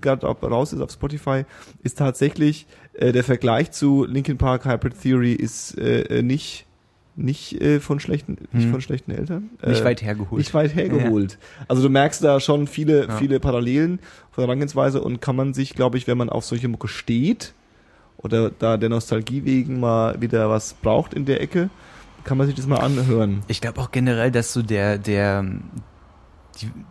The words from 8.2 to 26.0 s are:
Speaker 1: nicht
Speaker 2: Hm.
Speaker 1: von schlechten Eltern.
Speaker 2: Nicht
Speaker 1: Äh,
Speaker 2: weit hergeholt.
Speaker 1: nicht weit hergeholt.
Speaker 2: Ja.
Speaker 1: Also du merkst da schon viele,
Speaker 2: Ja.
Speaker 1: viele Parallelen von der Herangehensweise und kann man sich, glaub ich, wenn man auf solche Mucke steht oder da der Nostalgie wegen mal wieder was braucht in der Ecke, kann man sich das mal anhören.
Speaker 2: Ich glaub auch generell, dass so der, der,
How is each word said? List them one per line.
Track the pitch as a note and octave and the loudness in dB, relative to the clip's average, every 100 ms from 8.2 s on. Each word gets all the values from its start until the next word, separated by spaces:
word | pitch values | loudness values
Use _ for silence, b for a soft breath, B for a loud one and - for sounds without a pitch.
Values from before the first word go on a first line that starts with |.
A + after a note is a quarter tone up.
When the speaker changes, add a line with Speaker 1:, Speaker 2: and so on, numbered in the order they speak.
| - - - | -4 -12 -4
Speaker 1:
nicht | A#2 A#2 | 0 2
Speaker 2:
Hm. | |
Speaker 1:
von | B2 | 0
schlechten | C3+ C3 - | -4 -6 -6
Eltern. | - D#3 F3 G#3+ A#3+ - | -6 -6 -6 -10 -6 -2
Speaker 2:
Nicht | A2+ | 2
Speaker 1:
Äh, | A2 | 2
Speaker 2:
weit | A#2 | 0
hergeholt. | A2 G#2 F#2+ A2 | -4 -4 -4 -4
Speaker 1:
nicht | G#2 | 0
weit | D#3 D3+ D#3+ | 0 0 0
hergeholt. | F#3 D3 A#2 G#2 G2 - B B | 0 0 2 2 0 -6 B B
Speaker 2:
Ja. | - | -2
Speaker 1:
Also | B2+ | 2
du | C3+ | 4
merkst | C3+ D3 - | 4 2 2
da | D#3 C#3 | 2 4
schon | C#3+ D3 D3 | 2 0 0
viele, | - D3+ D3+ A2+ | -2 4 4 2
Speaker 2:
Ja. | A2 | 0
Speaker 1:
viele | C#3 C3+ | 0 2
Parallelen | C#3 A#2+ A#2+ C#3 E3 F3+ B B B | 2 0 2 2 0 -2 B B B
von | - | -4
der | B2 | -2
Herangehensweise | B2+ C#3+ C#3 C3+ C3+ | 0 -2 0 2 0
und | B2+ A#2+ | -2 -4
kann | - B2+ | -2 0
man | C3+ | 0
sich, | C3+ C3+ - | -2 -4 0
glaub | B2+ B2 | 0 0
ich, | B2 | 0
wenn | B2 | 0
man | A#2+ | 0
auf | A#2 - | -4 -4
solche | A#2+ B2 | -4 -4
Mucke | A2 G#2+ | -6 -8
steht | - - A#2 D#3 - - - b b b b b - | -6 -2 0 0 -2 -6 -20 b b b b b -12
oder | G#2+ A2+ A2 | -2 0 0
da | - A2+ A2 | 0 0 2
der | A2+ | 0
Nostalgie | A#2 - A2+ A2 C3+ C3+ | -2 -2 -2 -2 -4 0
wegen | C3 D3 B2+ | 0 0 -2
mal | A#2+ A2+ A2+ - | 0 2 0 -2
wieder | A#2 A2+ G#2+ | 0 2 2
was | A2 - | 0 -2
braucht | - A2 A2+ - | -4 2 2 2
in | - C#3 | -2 -2
der | C3+ | 0
Ecke, | D3+ F3+ F#3 B B B B - - | 0 0 -2 B B B B -12 -2
kann | C3+ | 2
man | C#3 | 2
sich | C3 | 0
das | C3+ | 0
mal | D3 | 2
anhören. | C3 C3+ C3 A2+ G#2 G2 G2 | 2 2 2 4 2 0 -4
Speaker 2:
Ich | - | -4
glaub | A#2 A#2 | -6 -6
auch | B2 | -4
generell, | B2+ B2+ A#2 B2 | 0 2 2 2
dass | B2 A#2 | 2 0
so | B2+ | -2
der, | A2 G#2 G2+ G#2 | 0 0 0 0
der, | G2+ G2+ G2+ G2 F#2+ G2 - - - - | 0 0 2 0 -2 -6 -10 -14 -16 -20